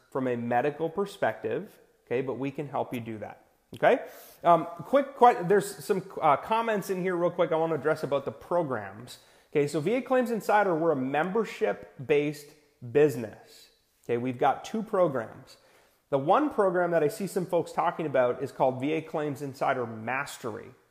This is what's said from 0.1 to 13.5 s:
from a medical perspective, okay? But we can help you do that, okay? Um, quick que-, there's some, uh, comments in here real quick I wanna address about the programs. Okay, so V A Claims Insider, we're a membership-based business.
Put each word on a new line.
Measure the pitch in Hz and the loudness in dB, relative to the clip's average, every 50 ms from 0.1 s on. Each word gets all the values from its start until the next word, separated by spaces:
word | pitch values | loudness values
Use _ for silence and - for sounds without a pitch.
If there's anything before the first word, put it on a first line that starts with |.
from | - 135 131 127 | -6 -2 -2 0
a | 123 | -2
medical | 117 117 120 123 120 123 147 143 - 160 165 | -2 -2 0 2 2 2 0 0 -2 -4 -4
perspective, | 165 190 202 196 - - - 117 110 - - 110 110 147 190 208 - - _ _ _ _ _ | -4 -4 -4 -6 -4 -2 -2 -2 -2 -2 -4 -4 -4 -4 -6 -8 -14 -20 _ _ _ _ _
okay? | - 123 123 | -4 -2 -2
But | 135 131 117 120 | -2 -2 -4 -6
we | 135 139 135 | -6 -6 -6
can | - 151 135 | -6 -8 -6
help | 139 123 117 - 127 | -4 -4 -4 -4 -6
you | 123 | -8
do | 113 113 110 107 | -8 -8 -10 -10
that, | 104 98 - - _ _ _ _ _ _ - | -10 -12 -14 -16 _ _ _ _ _ _ -4
okay? | - - 165 226 269 - - - - - - - - - | 2 4 4 4 4 0 -6 -16 -20 -20 -20 -16 -2 4
Um, | 165 175 165 156 - - - - | 4 4 4 4 0 -8 -12 -4
quick | - - 277 269 277 - | 0 2 2 2 0 2
que-, | - 247 247 233 - 185 | 6 6 6 6 6 2
there's | 170 202 202 - - - - - | 2 2 2 2 0 -4 -8 -4
some, | - 202 190 180 - - - | -4 -2 -2 -4 -6 -4 0
uh, | 156 151 143 | 4 4 4
comments | - - - 220 226 233 226 214 202 - - | 4 2 0 0 0 0 0 0 -2 -2 -4
in | 196 185 175 | -4 -2 -2
here | 185 185 | -2 0
real | 170 175 175 | 0 0 0
quick | 170 - 175 165 | 0 0 0 2
I | 165 | 2
wanna | 160 165 165 160 | 0 0 0 0
address | 139 117 156 156 147 - | 0 0 0 0 0 0
about | 139 143 139 - | -2 -2 -2 -2
the | - 123 | -4 -8
programs. | - - - 180 175 170 139 127 107 101 98 98 110 120 123 - - _ _ _ _ _ _ | -10 -6 -2 0 0 0 0 -2 -6 -6 -8 -12 -14 -16 -18 -18 -20 _ _ _ _ _ _
Okay, | - 151 143 143 | 0 0 0 0
so | 147 160 | 0 -2
V | 143 180 233 | 0 0 0
A | 269 247 | 0 0
Claims | - 262 254 247 220 233 | 0 2 2 2 0 -2
Insider, | 208 - - 208 208 202 190 170 | -2 0 2 4 4 4 4 2
we're | 151 165 165 | 2 2 2
a | 151 | 2
membership-based | 135 127 131 139 147 160 185 185 233 208 - - - 214 202 196 - - - - - 131 120 151 147 147 147 147 - - - - _ _ _ _ _ 127 120 | 2 0 0 0 0 0 0 0 -2 -2 -2 -4 -2 -2 -2 -2 -4 -8 -18 -16 -8 -2 2 2 2 2 0 -2 -6 -12 -20 -20 _ _ _ _ _ -10 0
business. | 117 147 151 147 123 123 113 104 - - - - | 4 4 4 4 4 0 -6 -8 -10 -14 -20 -20